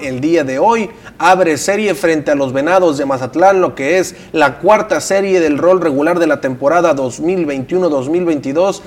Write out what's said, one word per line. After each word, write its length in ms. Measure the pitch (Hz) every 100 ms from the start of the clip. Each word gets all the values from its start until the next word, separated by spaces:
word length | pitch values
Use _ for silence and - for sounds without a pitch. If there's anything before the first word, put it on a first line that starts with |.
el 180 | 143 127
día 240 | 151 170
de 140 | 135 131
hoy 320 | 202 233 196 - - -
abre 380 | 175 185 180 143
serie 380 | - 202 214
frente 360 | 165 165 156 156
a 40 |
los 180 | 143 135
Venados 460 | 131 151 190 175 143
de 80 | 139
Mazatlán, 560 | 131 127 160 190 190
lo 120 | 170
que 240 | - 139 180
es 160 | 165 - -
la 260 | 160 143 -
cuarta 420 | 180 214 208 294
serie 400 | - 196 196 185
del 160 | 156 139
rol 240 | 165 185
regular 380 | 165 135 156 175
de 80 | 160
la 160 | 143
temporada 500 | 139 123 139 175 170
dos 260 | 139 127 123
mil 280 | 160 185 151
veintiuno 420 | 135 127 180 175
dos 220 | 143 131
mil 160 | 175 170
veintidós 560 | 147 131 151 196 185